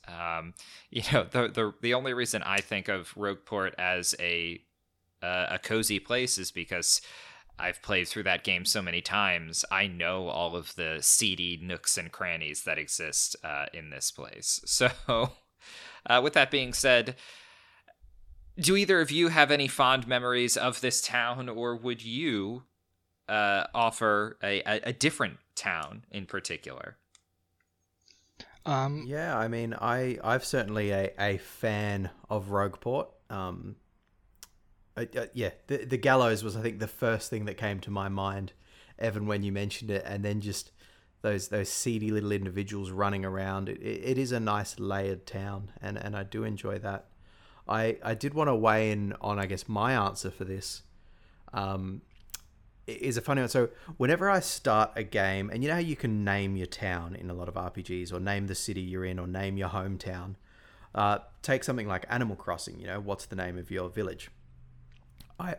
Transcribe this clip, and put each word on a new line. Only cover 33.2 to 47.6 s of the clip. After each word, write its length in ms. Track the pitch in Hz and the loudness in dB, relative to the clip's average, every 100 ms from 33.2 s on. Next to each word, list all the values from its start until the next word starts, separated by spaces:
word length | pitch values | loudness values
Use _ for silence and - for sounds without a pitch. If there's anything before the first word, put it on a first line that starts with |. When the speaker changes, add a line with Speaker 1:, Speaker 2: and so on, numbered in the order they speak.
| _ | _
Speaker 3:
Um, 460 | 101 92 90 90 - _ _ _ _ _ _ - _ _ _ _ - | -6 -6 -6 -10 -14 _ _ _ _ _ _ -20 _ _ _ _ -8
I, 100 | 117 123 | -6 -6
uh, 80 | 113 | -6
yeah, 180 | 120 98 - - | -2 -4 -4 -4
the, 100 | 135 | -4
the 200 | 117 123 | 0 2
gallows 460 | - 131 120 107 | 6 6 6 4
was, 140 | 110 104 | 0 -2
I 40 | |
think, 180 | 113 104 | -2 -2
the 80 | 107 | -6
first 420 | - 120 113 - | 0 0 0 -2
thing 160 | 110 104 | -4 -4
that 120 | 98 | -2
came 220 | 107 98 | -2 -2
to 100 | 101 | -4
my 180 | 101 98 | -4 -2
mind, 420 | 98 95 98 95 - - - - - | -2 -2 -2 -8 -12 -20 -20 -20 -2
Evan, 260 | 113 107 104 | -2 0 0
when 180 | 104 | 0
you 80 | 101 | 0
mentioned 380 | 98 101 - 110 | 0 -2 -4 -2
it, 140 | 98 - | -4 -2
and 180 | 101 | -2
then 180 | 104 104 | 0 0
just 300 | 101 98 - - - - _ _ | -2 -6 -8 -20 -20 -20 _ _
those, 260 | 107 101 - | 0 0 0
those 220 | 104 95 | -2 0
seedy 420 | - 127 110 107 | 0 0 2 2
little 220 | 107 104 | 2 2
individuals 580 | 101 98 95 101 101 95 | 0 0 -2 -4 -4 -4
running 320 | 92 101 98 | 0 2 2
around. 460 | 95 95 95 98 98 | -2 -2 -2 -2 -4
It, 120 | 107 | -6
it, 200 | 110 - | -6 -4
it 140 | 127 131 | 0 0
is 160 | 127 | 0
a 60 | 120 | 0
nice 400 | 110 104 98 - | 2 0 -2 -4
layered 460 | 98 98 98 92 - | -2 0 -2 -4 -6
town, 460 | 98 98 98 98 - | -8 -6 -8 -10 -10
and, 160 | 101 104 | -8 -6
and 180 | 101 104 | -6 -6
I 80 | |
do 200 | 98 107 | -6 -4
enjoy 360 | 110 101 - 98 | -4 -4 -4 -4
that. 260 | 104 98 - - - - - - | -4 -6 -10 -20 -20 -20 -20 -16